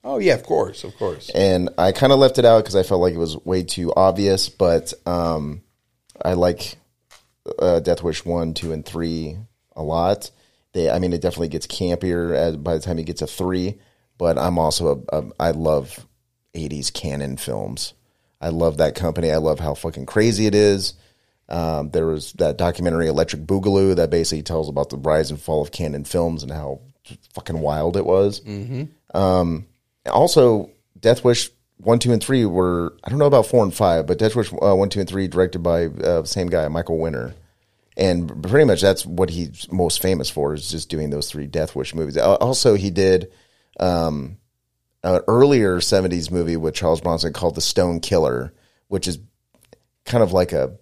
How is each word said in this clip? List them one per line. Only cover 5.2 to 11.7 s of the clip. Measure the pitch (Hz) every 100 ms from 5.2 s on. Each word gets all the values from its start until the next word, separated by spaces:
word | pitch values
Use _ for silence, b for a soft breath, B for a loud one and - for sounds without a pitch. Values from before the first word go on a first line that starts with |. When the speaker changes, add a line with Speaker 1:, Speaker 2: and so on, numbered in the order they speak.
| 85 80 73 76 _ _ _ _ _ -
Speaker 2:
I | - 90
like, | 90 85 - - _ _ _ - _ _ - -
uh, | 87 85
Death | 87 85
Wish | 87 78 87
one, | 85 82
two, | 78 85
and | 80 -
three | 85 82 82 78 87 113 _ _ -
a |
lot. | 78 82 87 104 - _ _ _ _
They, | 95 80
I | 82
mean, | 92
it | 85
definitely | 87 82 85
gets | 78
campier | -